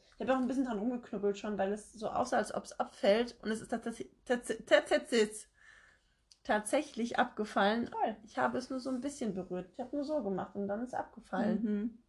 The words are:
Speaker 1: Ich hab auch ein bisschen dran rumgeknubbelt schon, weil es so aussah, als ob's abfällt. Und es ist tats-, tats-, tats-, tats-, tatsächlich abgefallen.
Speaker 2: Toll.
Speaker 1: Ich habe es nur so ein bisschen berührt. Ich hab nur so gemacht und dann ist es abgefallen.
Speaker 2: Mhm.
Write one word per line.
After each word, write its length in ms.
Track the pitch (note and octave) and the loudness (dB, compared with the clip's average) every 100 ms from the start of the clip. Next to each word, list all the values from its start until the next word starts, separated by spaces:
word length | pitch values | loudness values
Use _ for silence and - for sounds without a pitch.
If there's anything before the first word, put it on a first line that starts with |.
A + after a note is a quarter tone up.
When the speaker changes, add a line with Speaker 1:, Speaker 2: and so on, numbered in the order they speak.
| _ | _
Speaker 1:
Ich 60 | - A#3+ | -4 0
hab 40 | |
auch 60 | C4 | 2
ein 60 | B3 | 2
bisschen 180 | C4 | 0
dran 140 | B3+ G#3 | 0 -2
rumgeknubbelt 580 | A#3 B3 - G3+ G3+ G3+ | -2 -4 -6 -2 0 -2
schon, 200 | G#3+ G3+ | -4 -2
weil 160 | G3 | 0
es 180 | G#3 - | -2 -8
so 160 | G#3 G#3+ | -8 -4
aussah, 300 | - B3 A#3+ | -2 0 0
als 160 | G#3 | 0
ob's 180 | - - | -4 -6
abfällt. 640 | - B3 - G#3+ A3 A#3+ - | -6 -8 0 4 4 2 -4
Und 80 | G#3 | -6
es 100 | A3 | -6
ist 100 | - | -4
tats-, 320 | A#3 A#3 A3+ - _ | -6 -4 -8 -10 _
tats-, 400 | - B3 - A3 | -2 0 0 -6
tats-, 240 | - D4+ - | 6 6 6
tats-, 580 | D4+ - A#3 G#3+ - - _ - - - _ _ _ _ - | 2 4 4 2 0 -16 _ -20 -20 -20 _ _ _ _ -8
tatsächlich 760 | - G#3+ G#3 C#4+ D4+ - A#3 - | 0 0 2 0 0 -2 0 2
abgefallen. 720 | B3 - G#3+ A3+ G3+ A#3 A#3+ | 0 0 -2 4 4 4 0
Speaker 2:
Toll. 260 | A4+ D4+ G#3+ | 0 -2 -2
Speaker 1:
Ich 140 | - - | -6 0
habe 180 | B3+ B3 | 0 0
es 140 | B3+ | -4
nur 100 | C4 | -6
so 80 | C4 | -4
ein 140 | B3+ | -4
bisschen 320 | C#4 - A3+ | -4 -4 -4
berührt. 340 | F#3 F3+ F3+ F3+ | -4 -4 -6 -8
Ich 60 | - | -10
hab 120 | A#3+ | -6
nur 120 | C#4+ | -4
so 180 | C#4+ D4+ | -2 -2
gemacht 320 | G#3 F3+ G3 G3+ | 0 -2 -4 -6
und 120 | G3+ | -4
dann 120 | G#3 | -4
ist 80 | B3 | -4
es 60 | |
abgefallen. 680 | - - - - F#3+ G#3 G3 | -6 -8 -12 -6 -2 0 0
Speaker 2:
Mhm. 360 | G#3+ G#3 A#3 - | 0 0 -2 -8